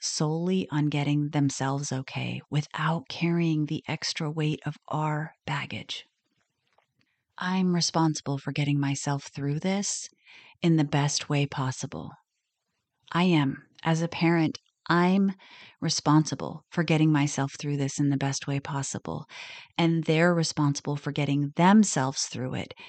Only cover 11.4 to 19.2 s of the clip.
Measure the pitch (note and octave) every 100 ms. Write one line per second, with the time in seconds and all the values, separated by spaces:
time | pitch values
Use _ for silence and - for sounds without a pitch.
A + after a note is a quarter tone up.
11.4 | C#3 - C3 - C3+ D#2+ - - _ _
12.4 | _ _ _ _ _ _ - E3+ F#3 D#3+
13.4 | C3+ - - _ E3 D#3+ E3 - E3 E3+
14.4 | D#3 - _ _ - E3+ F3+ G3 G3 F#3+
15.4 | - - - - E3 - D3 D3+ D3+ -
16.4 | D2 - _ - D#3+ D#3 D#3 D3 C#3+ -
17.4 | C#3 - D3 C#3+ C3+ - C#3+ C#3 C#3 C3+
18.4 | - C#3 - C#3+ C3 - D#2+ D#2+